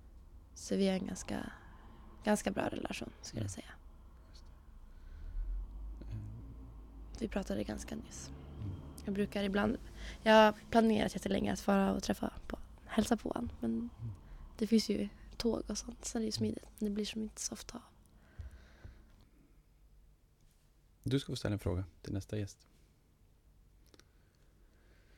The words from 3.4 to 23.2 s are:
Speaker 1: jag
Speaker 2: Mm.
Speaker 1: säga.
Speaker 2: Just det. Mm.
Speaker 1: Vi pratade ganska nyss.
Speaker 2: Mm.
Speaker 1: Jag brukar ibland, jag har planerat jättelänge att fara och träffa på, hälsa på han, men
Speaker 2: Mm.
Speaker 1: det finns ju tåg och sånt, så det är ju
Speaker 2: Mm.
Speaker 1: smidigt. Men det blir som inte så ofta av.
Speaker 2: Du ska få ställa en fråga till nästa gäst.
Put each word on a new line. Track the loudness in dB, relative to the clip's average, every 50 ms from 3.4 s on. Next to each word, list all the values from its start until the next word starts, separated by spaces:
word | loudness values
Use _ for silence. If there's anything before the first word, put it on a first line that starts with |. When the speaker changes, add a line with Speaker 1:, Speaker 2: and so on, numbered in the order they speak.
Speaker 1:
jag | -4
Speaker 2:
Mm. | -4
Speaker 1:
säga. | -4 -8 -12 -14 -16 -18 -18 -18 -18 -18 -20 -20 -20 -20 -20 -20
Speaker 2:
Just | -20 -18 -18 -18 -20 -20 -20 -20 -18 -18 -18 -18 -18 -16 -14 -14 -12 -10 -10 -6 -2 -2 -2 -2 -2 -4 -4 -6 -8 -10 -10 -10 -10 -10
det. | -8 -8 -6
Mm. | -6 -6 -8 -10 -12 -12 -12 -14 -14 -14 -14 -14 -16 -16 -16 -14 -16 -14 -12 -6 -6
Speaker 1:
Vi | -4 -2
pratade | -2 -2 -2 0 -2 -2 -2
ganska | -2 -4 -6 -6 -8 -8
nyss. | -8 -8 -10 -12 -12 -10 -10 -12 -12 -12 -14 -10 -8
Speaker 2:
Mm. | -6 -6 -6 -8 -10 -12 -12 -10 -6
Speaker 1:
Jag | -4 0
brukar | 0 0 0 0 0 0
ibland, | 2 4 4 4 4 2 0 -4 -10 -12 -10 -10 -10 -10 2 8
jag | 12 12
har | 12 12 12 8 4 -6 6
planerat | 6 8 8 8 8 6 4 2 0
jättelänge | -2 0 2 2 4 4 2 0
att | 0
fara | 2 4 6 6 6 4 4
och | 2 2
träffa | 0 0 0 0 -4 -4 -6 -8 -8
på, | -8 -8 -10 -14 -16 -18 -10
hälsa | 0 2 4 4 4 2 2
på | 2 -2 -2
han, | -2 -2 -4 -4 -2
men | -2 -2
Speaker 2:
Mm. | 0 0 -2 -6 -8 -8 -8 -8 -8 -10 -12 -16 -14 -14 -14 -14 -4 -2
Speaker 1:
det | 2 6
finns | 6 6 6 4
ju | 0 0 0 -2 -4 -10 -16 -16 -10 0
tåg | 0 2 2 0 -2 -4
och | -4 -6
sånt, | -6 -8 -12 -10 -10
så | -4 -2 -2
det |
är | -2
ju | 0
Speaker 2:
Mm. |
Speaker 1:
smidigt. | 0 0 0 0 0 -4 -8 -14 -6 -2
Men | -2 -2
det | 0
blir | 0 -2
som | -2 -2 -4
inte | -6 -6 -6 -8
så | -6 -6 -6
ofta | -8 -10 -12 -12 -12
av. | -14 -14 -20 -20 -20 -20 -20 -20 -20 -20 -14 -14 -12 -12 -12 -16 -20 -20 -20 -18 -18 -18 -18 -18 -20 -20 -20 -20 -20 -20 -20 -20 -20 _ -20 -20 _ _ -20 _ -20 -20 -20 -20 -20 -20 -20 _ _ _ _ _ -20 -20 _ _ _ _ _ _ _ _ _ _ -2
Speaker 2:
Du | 2 2 2
ska | 2 0
få | -6
ställa | -2 0 0 0
en | 0
fråga | 0 0 0 0 -2 -4 -10 -14
till | -8 -4 -4
nästa | -4 -4 -2 -4 -4
gäst. | -4 -4 -8 _ -20 -20 -20 -20 -20 -20 _ _ _ -20 -20 _